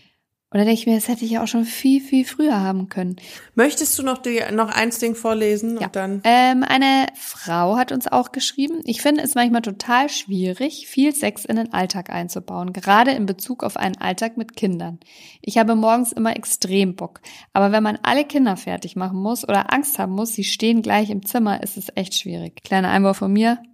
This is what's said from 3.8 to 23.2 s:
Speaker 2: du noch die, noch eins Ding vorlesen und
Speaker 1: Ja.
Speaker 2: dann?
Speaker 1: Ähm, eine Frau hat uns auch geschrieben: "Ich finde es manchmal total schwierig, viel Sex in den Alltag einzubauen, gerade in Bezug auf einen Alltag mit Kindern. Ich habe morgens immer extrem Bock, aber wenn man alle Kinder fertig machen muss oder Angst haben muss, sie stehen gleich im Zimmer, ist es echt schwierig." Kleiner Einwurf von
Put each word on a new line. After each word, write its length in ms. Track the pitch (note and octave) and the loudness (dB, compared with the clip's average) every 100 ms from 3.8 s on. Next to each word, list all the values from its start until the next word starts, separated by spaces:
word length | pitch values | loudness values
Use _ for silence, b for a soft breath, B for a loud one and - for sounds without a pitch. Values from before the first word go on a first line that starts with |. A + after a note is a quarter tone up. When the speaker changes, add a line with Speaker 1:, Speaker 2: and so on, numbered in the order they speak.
| D#4 - | -2 -2
Speaker 2:
du 40 | |
noch 140 | C4+ C4 | -2 -2
die, 240 | B3 A#3 - | -2 -2 -2
noch 200 | G#3+ G#3+ | 0 0
eins 280 | G#3+ A3 A#3 | 0 0 0
Ding 160 | A#3 | -4
vorlesen 640 | A3+ A3+ A3 G#3+ G#3 A3+ A#3 | -2 -2 0 0 0 -2 -4
und 60 | |
Speaker 1:
Ja. 60 | G#3 | -4
Speaker 2:
dann? 340 | G3 F#3+ G3 | -4 -4 0
Speaker 1:
Ähm, 380 | A3+ B3 B3+ B3+ C4+ | 4 6 6 4 4
eine 380 | C4 C4+ C4+ C4 | 4 6 6 4
Frau 640 | - - - F#3+ E3+ F3 A3+ | -4 -14 -12 -4 0 2 2
hat 160 | B3+ | 0
uns 140 | - - | -2 0
auch 220 | B3 A#3+ | 0 0
geschrieben: 480 | C4 - - C#4+ E4 | -4 -6 -2 -4 -2
"Ich 180 | - A3+ | -4 0
finde 200 | C#4+ D4 | 2 2
es 120 | C4+ | 0
manchmal 260 | B3 A#3+ A#3 | 2 2 2
total 480 | A3+ G3 - B3 C#4+ | 0 -6 0 2 2
schwierig, 800 | - - F#3+ F#3 F#3 C#4+ - - | -2 -4 -2 -2 -2 -4 -6 -6
viel 260 | - C#4+ | 2 2
Sex 300 | D4 G#3 G#3+ | 2 -2 -4
in 120 | - A3+ | -4 -2
den 180 | A3+ | -2
Alltag 340 | F#3 F#3 F#3+ F3+ | -2 -2 -4 -6
einzubauen, 640 | F3+ F3 F#3 F3+ F3+ F3+ | -8 -6 -8 -10 -8 -8
gerade 380 | F#3 G3 G#3 B3+ | -6 4 6 6
in 160 | C4 G3 | 2 -2
Bezug 360 | F#3 - B3 | -4 -8 -8
auf 140 | G#3+ - | -6 -4
einen 220 | F#3+ - | -6 -4
Alltag 400 | F#3 F#3 A3+ A3+ | -4 -4 -4 -6
mit 180 | A3 - | -10 -4
Kindern. 440 | G3 F3 E3+ E3+ B B B B | -4 -2 -6 -12 B B B B
Ich 160 | - A#3 | -2 2
habe 160 | A3 A3+ | 2 4
morgens 360 | A3 A#3+ A#3+ | 4 2 0
immer 220 | - A3+ | -2 -2
extrem 640 | A3+ - - F#3 G3 F#3+ F3+ | -2 -4 -4 0 2 2 -2
Bock, 240 | E3+ - B B B | -12 -14 B B B
aber 180 | G3 G3+ | 2 2
wenn 120 | G#3+ | 4
man 160 | G#3+ G#3 | 2 0
alle 220 | - C#4 | 0 2
Kinder 320 | C#4+ D4 B3 F#3 | 2 2 2 0
fertig 400 | - F3+ F3 F#3+ | -4 -8 -8 -8
machen 240 | F#3 F#3 | -6 -4
muss 260 | G3+ A#3+ - | -4 -4 0
oder 240 | G3 G3 | 0 2
Angst 240 | C4+ C#4+ - | 0 0 -4
haben 160 | F#3+ | -4
muss, 180 | F#3+ A3+ | -4 -4
sie 120 | - | -4
stehen 360 | F#3+ - A3 A#3 | -4 0 2 2
gleich 300 | G#3+ G3+ G#3+ | 2 0 0
im 160 | G3+ - | -4 -4
Zimmer, 360 | A#3+ G#3+ - | 0 0 -2
ist 140 | - - | -6 -10
es 120 | - | -10
echt 200 | - F#3+ | -8 -6
schwierig." 500 | - F#3+ E3+ E3+ - | -6 -6 -8 -10 -14
Kleiner 240 | - F#3+ F#3 | -2 0 2
Einwurf 300 | G3 G3 | 4 2
von 160 | G3 | 2